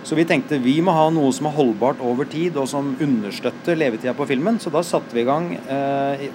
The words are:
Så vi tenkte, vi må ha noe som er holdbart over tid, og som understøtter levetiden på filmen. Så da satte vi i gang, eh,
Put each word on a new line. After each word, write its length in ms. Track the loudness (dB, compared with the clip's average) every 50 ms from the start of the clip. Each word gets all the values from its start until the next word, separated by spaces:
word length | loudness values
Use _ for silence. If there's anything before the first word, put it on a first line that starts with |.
| -4
Så 120 | -2 0
vi 100 | 0 2
tenkte, 340 | 2 2 0 0 0 -2 0
vi 220 | 2 2 2 4
må 100 | 4 4
ha 200 | 4 4 4 4
noe 200 | 4 4 4 2
som 140 | 2 2 -2
er 60 | -2
holdbart 500 | 2 2 2 2 4 2 0 0 0 0
over 240 | -2 -2 0 0 -2
tid, 320 | -4 -2 -2 -2 -2 0
og 100 | -2 -4
som 280 | -2 -2 -4 -4 -4 -2 -2
understøtter 760 | 0 2 2 0 0 -4 -8 -4 -4 -4 -6 -4 -2 -2 0
levetiden 380 | 2 2 0 0 -2 -4 -4 -2
på 100 | -2 -2
filmen. 320 | -2 0 0 2 0 0
Så 140 | 0 -2 -2
da 100 | -2 -2
satte 320 | 0 0 -2 -2 -2 0 -2
vi 80 | 0
i 20 | 2
gang, 300 | 2 2 0 0 -4 -6
eh, 760 | -8 -6 -6 -4 -2 -2 -2 0 0 0 -2 -2 -4 -6 -8 -2